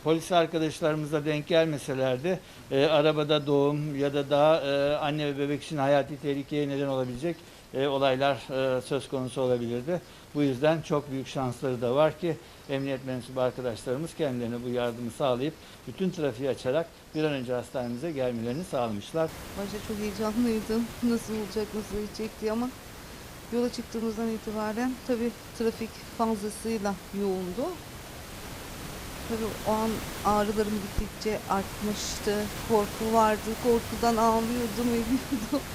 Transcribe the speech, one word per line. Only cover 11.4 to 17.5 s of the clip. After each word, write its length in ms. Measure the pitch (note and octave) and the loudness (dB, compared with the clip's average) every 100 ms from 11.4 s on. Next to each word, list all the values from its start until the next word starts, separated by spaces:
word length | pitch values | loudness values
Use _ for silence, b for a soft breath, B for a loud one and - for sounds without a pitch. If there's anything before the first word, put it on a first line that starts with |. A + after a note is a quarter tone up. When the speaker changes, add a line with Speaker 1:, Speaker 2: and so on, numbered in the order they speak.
| B2+ B2 C#3 B2 | -4 -2 -2 0
Speaker 1:
da 140 | A#2+ C3+ | 2 4
var 240 | D#3 D3+ | 4 4
ki 180 | E3+ D3+ B B B | -2 -4 B B B
emniyet 360 | C#3 C#3 C3 C3+ | -4 -2 -4 -4
mensubu 360 | B2+ A#2 C3 | -6 -6 0
arkadaşlarımız 760 | B2+ A#2+ B2 G#2+ C3 B2+ E3 - | 0 0 -4 -4 -4 -4 -4 -2
kendilerine 480 | D3+ B2 A#2 A#2+ B2 | -2 0 -4 -4 -2
bu 40 | |
yardımı 420 | B2 A#2+ A#2 A#2+ | 0 0 -2 -8
sağlayıp 420 | - C#3+ B2 C#3+ D#3+ B B - | -2 0 2 0 -6 B B -14
bütün 220 | B2 F#3+ | -2 -2
trafiği 380 | E3+ C#3+ A#2 C#3 | 0 -2 0 -2
açarak 380 | A2+ B2+ C#3+ E3 B B D#3 | -2 0 0 -2 B B -2
bir 80 | |
an 100 | D#3 | 0
önce 200 | C#3 B2 | 0 -2